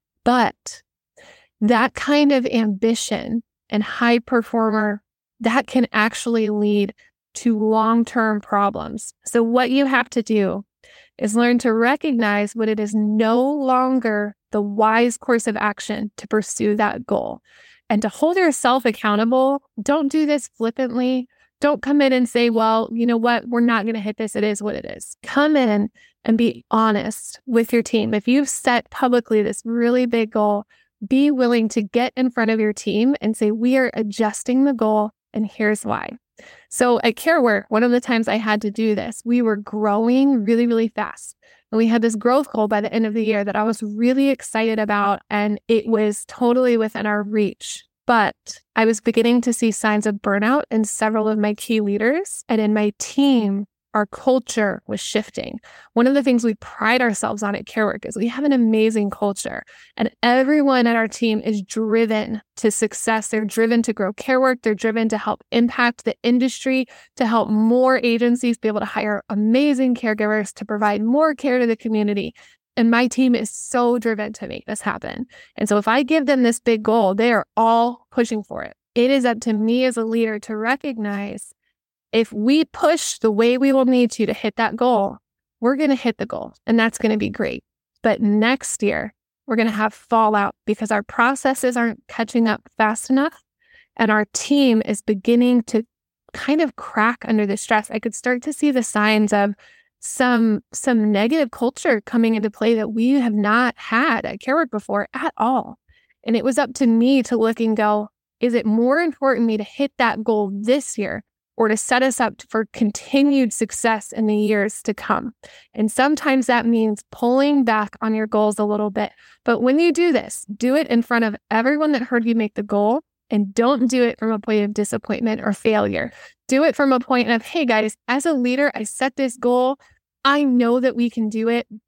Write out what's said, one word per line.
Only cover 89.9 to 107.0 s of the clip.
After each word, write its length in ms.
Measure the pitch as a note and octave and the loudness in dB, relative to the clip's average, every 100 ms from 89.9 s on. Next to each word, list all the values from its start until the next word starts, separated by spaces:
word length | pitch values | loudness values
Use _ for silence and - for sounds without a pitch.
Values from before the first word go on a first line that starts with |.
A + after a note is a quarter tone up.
fallout 640 | - _ A3+ A3 G#3+ G3+ - - | -4 _ 2 2 2 -2 -4 -6
because 240 | G#3+ A3 | -4 -2
our 140 | G#3+ | -4
processes 720 | G#3+ - A#3+ C4+ C4+ C4+ B3+ A#3+ | -2 0 0 2 -2 0 -2 0
aren't 260 | A#3 G#3+ - | -2 -4 -10
catching 400 | - A3+ A#3 A3+ | -6 -2 0 0
up 140 | G#3 - - | 0 -6 -2
fast 320 | G#3+ A3 - | 0 0 0
enough, 340 | C4 D4+ - _ _ _ _ _ - | 0 0 -4 _ _ _ _ _ -2
and 120 | A3 | 2
our 160 | G#3+ G#3 | 2 0
team 480 | - - C#4+ C4+ A3 - | -6 0 2 4 4 0
is 160 | G#3 | -4
beginning 640 | - G#3 G#3 A#3+ B3 B3 | -2 -2 2 4 4 2
to 200 | A3+ G#3+ A3+ _ _ _ _ | 2 -2 -4 _ _ _ _
kind 280 | - - D4+ | -10 -2 0
of 140 | D#4 - | 0 -4
crack 500 | - - A3 A#3+ - | -8 -2 0 -2 -2
under 180 | A3 G#3 | 0 0
the 120 | G3+ | -4
stress. 340 | - A3 G#3+ | -2 -2 -2
I 80 | A3 | -6
could 160 | A3+ - | -8 -6
start 260 | B3+ B3 | -4 -4
to 100 | D4+ | -4
see 180 | D4 D4 | -2 0
the 120 | B3+ | 0
signs 500 | A3+ G#3+ G#3 G#3+ G#3+ | 0 0 2 2 2
of 200 | G#3 G3+ G3+ - _ _ _ | 2 0 -2 -14 _ _ _
some, 640 | - - B3 A#3+ A3+ G#3 - | -14 -2 2 2 2 0 -4
some 400 | - - A#3 G#3+ | -6 0 2 2
negative 400 | G3+ A3 D#4+ C4 | 2 2 0 -2
culture 480 | - B3 - - A3+ | -2 -4 -2 -2 -2
coming 340 | - A#3+ A3+ A3 | 0 0 2 0
into 140 | G#3+ | -2
play 240 | - A3 A#3 | -2 0 0
that 180 | G#3+ | -2
we 180 | A3 A#3 | -2 2
have 200 | C#4 A#3+ | 2 2
not 400 | G#3 G#3 A3 B3 - | 0 2 2 2 -2
had 480 | - A3+ D4+ A3+ - | -4 0 0 0 -4
at 140 | G3 | -8
Care 160 | - C#4+ | -2 -2
Work 160 | D#4 | -2
before 380 | G#3+ - G3+ G#3 | -6 -4 -4 -4
at 200 | C4 D4+ - | -6 -8 -2
all. 400 | A3+ B3 - - _ _ _ _ | 0 0 -4 -12 _ _ _ _
And 140 | - A3+ | -2 0
it 80 | B3+ | 0
was 120 | C4 | 0
up 160 | C#4 B3+ | -2 0
to 120 | B3+ | 2
me 340 | A3+ | 4